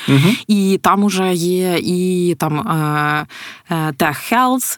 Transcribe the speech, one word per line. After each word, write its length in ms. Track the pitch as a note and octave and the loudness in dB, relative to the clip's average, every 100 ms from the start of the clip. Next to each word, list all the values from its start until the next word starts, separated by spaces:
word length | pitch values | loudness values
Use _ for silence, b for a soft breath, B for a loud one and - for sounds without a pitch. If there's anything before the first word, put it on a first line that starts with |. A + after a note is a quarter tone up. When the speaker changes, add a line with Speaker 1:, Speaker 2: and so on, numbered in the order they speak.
| B | B
Speaker 1:
Мгм. 280 | C#3 E3 B3+ - | 4 4 2 0
Speaker 2:
І 320 | G#3 F#3+ F#3+ | 0 2 2
там 220 | E3+ G3 | 2 2
уже 300 | G3+ F#3 F#3 | 2 0 0
є 460 | F3 F3 F#3 F#3 E3+ | 0 0 0 0 -2
і 520 | - F3+ F#3 F3+ F3 E3 | -2 -2 0 0 0 0
там, 200 | D#3 D3+ | -2 -2
е, 640 | - D#3 D3+ D3+ D3 D3+ D3+ B B B - | -2 -2 0 0 0 0 -4 B B B -6
е, 40 | E3 | -4
tech 580 | D#3 C#3 D#3+ C3+ - | -2 0 -2 -2 -2
health, 440 | A#3 B3+ B3+ - | 2 2 0 -4